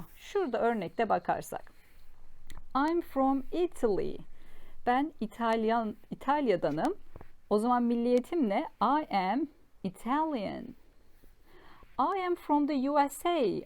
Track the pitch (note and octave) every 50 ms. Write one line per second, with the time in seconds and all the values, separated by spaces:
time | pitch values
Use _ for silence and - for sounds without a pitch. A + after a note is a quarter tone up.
0 | - - - - - - - G4+ F#4 C4 A#3+ - A3 A#3 A#3+ G#3+ F3 E3 - -
1 | A#3 G3+ F#3+ F3 - - D#3+ D#3 D3+ - - - - - - - - - - -
2 | - - - - - - - - - - - - - - - C4 C#4+ D#4+ E4+ F4
3 | E4+ - - C4+ C4+ C4+ C#4 C4+ - - - D#4+ F4+ E4 - - - A3 G3 E3
4 | D3 D3 - - - - - - - - - - - - - - - A#3 B3 C4
5 | D4 D#4+ - - A3+ G#3 - - A#3 A3+ A3+ A#3 A3 A3 A3+ A#3+ A3+ G#3+ G#3+ -
6 | - - F#3 - - - C#4+ D4+ C#4+ A3+ F#3 E3 - D#3 C#3+ D#3 G3+ D4 G#4 -
7 | - - - - - - - - - - G3+ G#3 G#3+ B3 B3 B3 A#3+ A#3 A#3+ A#3+
8 | A#3 B3 B3 B3 B3 - F4 F4 C4+ G#3 G3 A#3+ D#4+ - - - G3+ A#3+ C#4 D#4
9 | D#4 - - G3 F#3 F#3 G#3+ C#4 D#4+ C#4 - - - - - - - F#3 F#3 -
10 | - A3+ C4+ D4+ D#4+ D#4+ D4 A#3 F#3+ - C#3 C3 - - - - - - - -
11 | - - - - - - - - - - - - - - - - - - - -
12 | C4 D#4+ G4 F#4+ F#4 F4+ F4 - - - D4 D4 D4 C#4 D4+ C4+ B3 C#4 D4 C#4+
13 | C#4+ C#4 - - - F4 F4 D#4+ B3 F#3+ E3 D3+ -